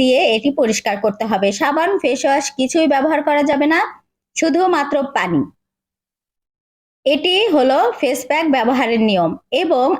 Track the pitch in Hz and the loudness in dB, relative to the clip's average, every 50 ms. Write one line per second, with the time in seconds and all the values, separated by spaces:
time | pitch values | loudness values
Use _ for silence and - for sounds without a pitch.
0 | 262 254 254 285 370 247 220 220 214 285 285 - 262 220 214 - - 226 202 202 | 2 2 4 2 2 2 0 0 0 -2 0 0 0 0 0 -2 -2 -4 -4 -2
1 | - 214 202 208 220 208 233 - 202 202 202 - 311 285 285 320 330 381 403 359 | -2 -2 -2 -2 -4 -4 -2 0 0 0 0 0 -2 -2 0 0 0 0 -2 0
2 | - 247 269 254 - 277 277 302 277 - - - 262 262 - 330 320 277 285 269 | 0 -2 -2 0 0 0 0 0 -2 -4 -4 -4 -4 0 0 0 2 2 2 2
3 | 269 311 320 294 294 302 294 294 285 302 285 277 285 302 320 349 440 403 - - | 0 0 0 0 0 0 0 0 2 0 0 0 2 2 2 0 0 -4 -8 -18
4 | _ _ _ _ _ _ - - 330 320 277 349 370 370 349 294 285 285 294 277 | _ _ _ _ _ _ -6 -4 -2 0 2 2 2 2 0 0 -2 -2 -2 -2
5 | 269 277 - 226 180 190 170 139 - - _ _ _ _ _ _ _ _ _ _ | -2 -2 -4 -4 -2 0 -2 -2 -2 -4 _ _ _ _ _ _ _ _ _ _
6 | _ _ _ _ _ _ _ _ _ _ _ _ _ _ _ _ _ _ _ _ | _ _ _ _ _ _ _ _ _ _ _ _ _ _ _ _ _ _ _ _
7 | - 269 302 285 294 359 370 392 453 440 302 285 254 262 269 311 415 480 - - | -2 0 0 0 0 0 0 2 2 2 2 2 2 4 2 2 2 0 -2 -2
8 | 302 247 277 269 - - 285 311 339 311 269 262 220 240 262 247 247 226 233 226 | -2 -2 -2 -4 -4 -4 -2 -2 0 0 0 2 2 0 0 0 0 0 0 0
9 | 220 214 202 180 165 160 143 - _ - - 302 370 330 311 247 254 302 370 | 2 2 2 2 0 0 -2 -6 _ -4 -4 -2 0 0 0 2 2 0 0